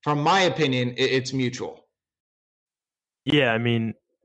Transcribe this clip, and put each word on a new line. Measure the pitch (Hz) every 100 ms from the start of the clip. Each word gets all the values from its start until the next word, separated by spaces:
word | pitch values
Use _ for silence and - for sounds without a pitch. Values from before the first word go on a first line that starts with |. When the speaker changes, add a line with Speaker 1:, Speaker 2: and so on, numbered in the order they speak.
Speaker 1:
from | 147 147
my | 156 190
opinion, | 180 - 143 127 120
it, | 123 127
it's | 131 127
mutual. | 135 123 123 85 - _ _ _ _ _ _ _ _ _ _ _ _ _ _
Speaker 2:
Yeah, | - 147 123
I | 113
mean, | 120 117 113 - _ _